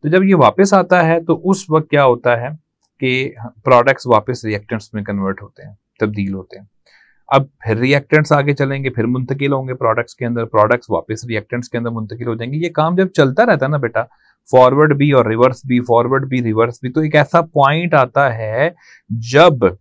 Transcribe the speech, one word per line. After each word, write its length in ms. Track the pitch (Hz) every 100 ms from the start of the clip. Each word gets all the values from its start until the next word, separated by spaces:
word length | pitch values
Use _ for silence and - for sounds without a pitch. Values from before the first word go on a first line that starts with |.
तो 60 | 147
जब 140 | 180
ये 100 | 190 185
वापस 380 | 120 - 196
आता 280 | 196 180 180
है 220 | 165 165
तो 120 | 165 165
उस 300 | 185 190 -
वक्त 180 | 156 151
क्या 140 | 143
होता 320 | 135 120 120 120
है 120 | 123 156 _ _ _ _
कि 340 | 131 127 131 - - _
प्रोडक्ट्स 440 | - 123 131 131 123
वापस 340 | 110 - 123 110
रिएक्टेंट्स 440 | 104 104 113 - 107
में 80 |
कन्वर्ट 380 | 101 101 98 95
होते 220 | 101 _
हैं, 140 | 104 104 _ _
तब्दील 340 | 110 104 98
होते 260 | 95 92 -
हैं। 80 | 104 _ _ _ _ _ -
अब 200 | 139 139 _
फिर 140 | 107 110
रिएक्टेंट्स 540 | 127 143 139 151 147
आगे 200 | 147 143
चलेंगे, 360 | 143 139 139 135
फिर 160 | 127 117
मुंतकिल 460 | 127 127 139 139
होंगे 200 | 139 131 127
प्रोडक्ट्स 380 | 117 110 117
के 120 | - 120
अंदर, 200 | 120 113
प्रोडक्ट्स 400 | 110 107 120 -
वापस 300 | 90 - 110 120
रिएक्टेंट्स 400 | 110 104 123 120
के 100 | 120
अंदर 120 | 117
मुंतकिल 360 | 117 107 110 117
हो 80 | 113
जाएंगे। 220 | 117 147
ये 120 | 170
काम 240 | 165 160 175
जब 120 | 190
चलता 320 | 190 135 131
रहता 220 | 240 165 135
है 60 |
ना 60 | 147
बेटा, 280 | 123 110 120 _ _ _ _
फॉरवर्ड 440 | 131 127 135 151 143
भी 160 | 147
और 160 | 139 110
रिवर्स 320 | 113 123 123 131
भी, 120 | 123
फॉरवर्ड 460 | 123 117 123 135 135
भी, 140 | 127
रिवर्स 380 | 117 107 117 117
भी, 60 | 127
तो 140 | 127
एक 120 | 156 151
ऐसा 240 | 147 170
पॉइंट 520 | 165 - 139 156 170 156
आता 340 | 127 139 139
है 420 | 113 110 113 156 175 _ _ _
जब 680 | 113 117 135 175 139 95 92